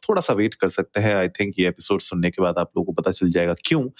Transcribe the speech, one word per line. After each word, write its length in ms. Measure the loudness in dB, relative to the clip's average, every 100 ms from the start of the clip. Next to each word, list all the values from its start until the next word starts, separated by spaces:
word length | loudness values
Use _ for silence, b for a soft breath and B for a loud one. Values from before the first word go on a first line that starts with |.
| -2
थोड़ा 120 | -2
सा 120 | 0
वेट 200 | 2 0
कर 160 | 0 -2
सकते 300 | -2 -4 0
हैं। 260 | 2 2 0
I 40 |
think 220 | -2 -4 0
ये 80 | -2
एपिसोड 320 | 0 -2 -2
सुनने 320 | -2 0 -2
के 100 | 0
बाद 140 | 0 0
आप 140 | -2 -2
लोगों 160 | -4
को 80 | -2
पता 100 | -2
चल 200 | 2 2
जाएगा 240 | 2 0 -2 0
क्यों। 240 | 0 -2